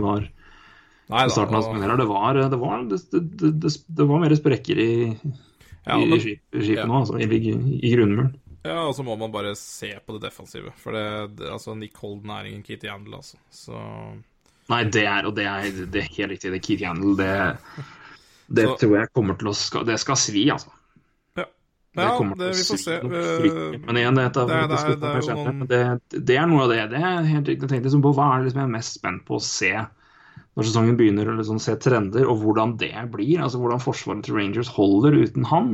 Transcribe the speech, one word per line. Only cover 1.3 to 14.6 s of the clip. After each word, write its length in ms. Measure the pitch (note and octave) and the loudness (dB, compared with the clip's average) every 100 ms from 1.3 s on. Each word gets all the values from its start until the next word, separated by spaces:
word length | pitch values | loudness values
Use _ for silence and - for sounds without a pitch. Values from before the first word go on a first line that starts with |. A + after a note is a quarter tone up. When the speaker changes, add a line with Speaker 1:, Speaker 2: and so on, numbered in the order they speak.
| A2+ | 2
Speaker 1:
starten 180 | G2+ | 2
av 60 | A2 | 0
Speaker 2:
og 60 | A2 | 0
Speaker 1:
sesongen 160 | G#2+ | -2
her. 140 | G2 B2 | 0 2
Det 80 | A#2 | 2
var, 300 | G2 A2+ C3+ C3+ | 2 2 2 2
det 80 | B2+ | 0
var, 240 | C#3+ G#3+ A#3+ | -2 -4 -4
det, 120 | F#3+ - | -4 -2
det, 100 | F3+ E3 - | -2 -2 0
det, 140 | D#3 D#3 | 0 2
det, 140 | E3 D3+ - | -2 -4 -6
det 180 | D#3 D3 | 0 2
var 140 | D3 | 4
mer 100 | D#3+ D3+ | 4 4
sprekker 440 | C#3+ B2 - G2+ | 2 0 0 0
i, 120 | A2+ A#2 A#2+ A2 D3 - _ _ - - | 2 0 -2 -4 -8 -10 _ _ -20 -14
Speaker 2:
Ja, 160 | - A#2+ | -2 0
Speaker 1:
i, 60 | A#2+ | 4
Speaker 2:
men 60 | E3 | 4
Speaker 1:
i 40 | |
skip-, 240 | - - _ - | 2 -6 _ -4
skipene 320 | G#2 A2 A2 | 0 0 2
Speaker 2:
ja. 120 | C3 | 0
Speaker 1:
også, 160 | A2+ A#2 | 0 -2
altså, 180 | A2+ A2+ | 0 0
i, 20 | A2+ | 0
i, 260 | A2 B2+ C3 | 0 -2 0
i 100 | - | 2
grunnmuren. 400 | A#2+ G#2 G#2 C3 - - - | 4 4 4 0 -2 -12 -12
Speaker 2:
Ja, 180 | D#3+ E3 D#3+ | -8 -4 -4
og 60 | C3 | -4
så 80 | |
må 140 | B2+ G#2+ | -6 -6
man 140 | A2 | -6
bare 180 | G#2+ G2+ G#2 | -6 -6 -8
se 360 | - - G#2 G2 | -12 -12 -12 -12
på 160 | - G#2+ | -14 -12
det 80 | |
defensive, 480 | G#2+ - - - G2 - | -12 -14 -18 -16 -16 -14
for 180 | A#2 A2 | -10 -8
det, 100 | G#2+ G#2+ G#2 G#2+ | -6 -8 -10 -12
det, 140 | - | -12
altså, 240 | A2 - A2 | -10 -12 -12
Nick 240 | G#2+ - | -14 -14
Holden 320 | G#2 G2+ G#2 | -14 -12 -12
er 160 | G#2 G2+ | -12 -12
ingen 160 | G#2 | -14
Keith 240 | G#2 G#2+ G#2+ | -14 -14 -12
Yandle, 320 | G2+ G#2 G#2 | -14 -16 -18
altså, 180 | - - _ | -20 -20 _
så 320 | - - A2+ A2 A2 G#2+ G#2+ - _ _ _ | -20 -16 -14 -14 -14 -16 -18 -20 _ _ _